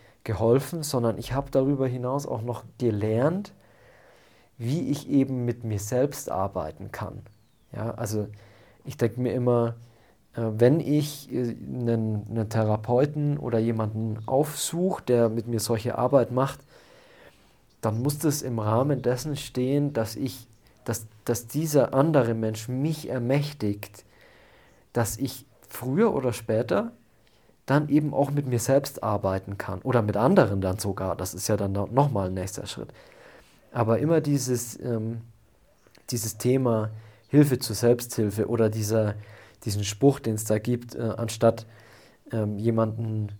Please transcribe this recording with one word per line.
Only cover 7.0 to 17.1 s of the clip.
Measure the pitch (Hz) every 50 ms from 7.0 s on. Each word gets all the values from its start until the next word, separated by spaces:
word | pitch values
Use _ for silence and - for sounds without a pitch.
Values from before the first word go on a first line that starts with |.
| 107 - - 98 - - - _ _ _ _ _ _ -
Ja, | - 104 110 117
also | - - 117 101 107 107 101 - - - - - - - - - _ _ -
ich | 143 -
denk | - 120 110 - 120
mir | 127 120
immer, | 92 127 123 123 120 120 117 117 117 117 - - _ _ _ _ _ _ _ _ -
äh, | 120 113 113 110
wenn | 110 120 127 147 170
ich, | - - 147 151 147 147 - - - -
äh, | 127 127 123 117
einen, | - 117 - 135 131 127 120 117 117 113 110 110 110 104 107 107
einen | 110 113 110 110
Therapeuten | 113 113 110 107 107 107 107 - 120 123 147 147 147 151 147 147 143 143
oder | - 123 117 110
jemanden | 113 117 113 110 110 107 110 110 113 113 107 110 110
aufsuch, | - 131 135 151 147 - - - - 165 170 180 190 180 -
der | - - 123 117 117 113
mit | 110 117 107
mir | 117 117 107
solche | - - 117 107 110 117 113
Arbeit | - 123 127 139 131 120 120
macht, | 123 123 135 135 - - - _ - - - - - - - -